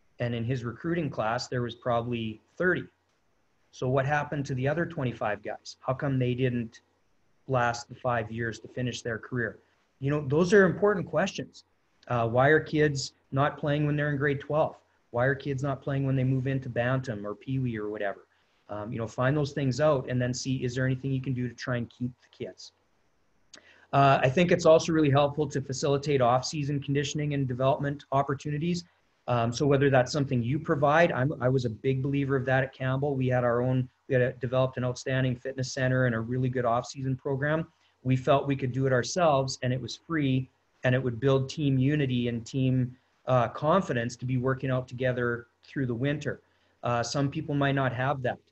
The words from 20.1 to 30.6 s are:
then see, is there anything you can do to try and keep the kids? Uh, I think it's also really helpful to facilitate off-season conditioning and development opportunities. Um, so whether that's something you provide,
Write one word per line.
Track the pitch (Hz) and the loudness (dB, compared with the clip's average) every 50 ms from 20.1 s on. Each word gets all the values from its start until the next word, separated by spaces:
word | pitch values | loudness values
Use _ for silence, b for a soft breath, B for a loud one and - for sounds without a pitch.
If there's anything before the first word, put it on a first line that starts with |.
| 127 127 123 | -2 0 0
then | 123 123 | 0 -2
see, | - - 135 131 135 131 | -4 -4 -4 -2 -2 -2
is | 123 120 | -2 -2
there | 131 131 | -2 0
anything | 131 131 131 - 135 | 0 -2 -2 -2 -4
you | 135 131 | -4 -2
can | 135 139 131 | -2 -2 -2
do | 123 123 120 | -2 -4 -4
to | 120 | -6
try | - - 135 123 120 | -8 -6 -4 -4 -4
and | 117 117 | -4 -8
keep | - - 123 123 123 _ _ | -8 -6 -6 -6 -6 _ _
the | _ _ - 117 | _ _ -12 -12
kids? | 95 92 - - - - _ _ _ _ _ _ _ _ _ _ _ _ _ _ _ B B B B B B B B - | -12 -12 -14 -20 -20 -20 _ _ _ _ _ _ _ _ _ _ _ _ _ _ _ B B B B B B B B 2
Uh, | 139 139 139 135 139 - | 4 6 6 6 4 4
I | 131 | 2
think | - 185 175 175 185 | 4 4 4 4 4
it's | - - | 4 6
also | 160 160 165 - - 165 | 8 6 6 6 4 2
really | 156 156 143 | 4 4 4
helpful | 131 143 147 143 139 156 151 143 | 4 4 4 2 2 -2 -2 -2
to | - 139 | -2 -4
facilitate | 131 - 131 131 160 147 139 139 139 151 143 131 123 | -6 -6 -6 -4 0 0 0 0 0 0 2 2 4
off-season | 117 123 131 135 - - 156 143 139 151 139 | 4 4 2 0 -2 -4 -4 -4 -2 -4 -4
conditioning | 135 - 139 143 143 139 - 151 147 147 147 | -2 -2 -2 0 -2 -2 -2 -4 -4 -2 -2
and | 143 139 | -2 -2
development | 127 127 120 131 135 143 143 147 143 143 139 - _ | -2 -2 0 2 2 2 2 0 -4 -6 -6 -6 _
opportunities. | 135 139 139 - 143 139 - 151 147 151 160 175 175 175 170 b b b _ _ _ _ _ - | 0 0 0 0 -2 -6 -6 -6 -6 -4 -2 -2 -2 -2 -4 b b b _ _ _ _ _ -2
Um, | 123 117 117 120 120 | 0 0 0 0 0
so | - 156 | 0 2
whether | 139 143 131 143 139 | 4 4 4 4 6
that's | 131 127 123 123 | 6 4 4 2
something | - 151 139 131 135 120 113 | 0 -2 -2 0 0 0 0
you | 120 143 | 0 -2
provide, | 160 | -2